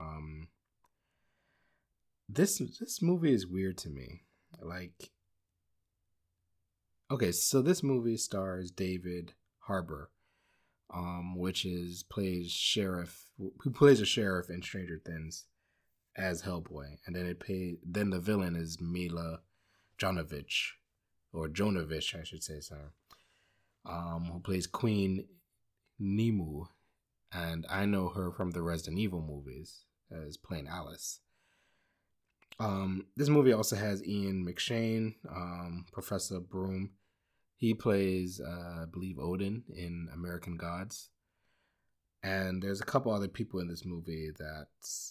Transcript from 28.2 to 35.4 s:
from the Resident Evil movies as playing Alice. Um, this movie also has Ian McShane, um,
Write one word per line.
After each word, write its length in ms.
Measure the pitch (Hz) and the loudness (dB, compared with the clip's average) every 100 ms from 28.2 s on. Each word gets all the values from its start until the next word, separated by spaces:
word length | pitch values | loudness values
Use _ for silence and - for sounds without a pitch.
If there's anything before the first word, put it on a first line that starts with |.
| 90 | -2
from 220 | - 92 | 0 -2
the 100 | 87 | 0
Resident 380 | 85 82 82 85 | 0 -2 -2 0
Evil 200 | 107 90 | 0 0
movies 640 | 78 73 69 64 80 - _ _ - | -4 -6 -10 -12 -14 -18 _ _ -16
as 260 | 82 76 76 | -12 -12 -12
playing 320 | - 85 69 | -8 -8 -6
Alice. 520 | 87 80 82 - - _ _ _ _ _ _ _ _ _ _ _ _ - - | -8 -10 -10 -10 -10 _ _ _ _ _ _ _ _ _ _ _ _ -16 -4
Um, 460 | 110 98 95 95 - - | -2 0 0 -2 -4 0
this 120 | 143 | 6
movie 240 | 147 131 | 8 8
also 220 | 110 107 | 8 4
has 320 | 101 104 98 82 | 2 0 0 -2
Ian 400 | 101 98 95 87 | -2 0 -2 -2
McShane, 680 | 87 - 117 113 113 110 110 - | -4 -2 0 2 0 0 -4 -10
um, 580 | 139 | -8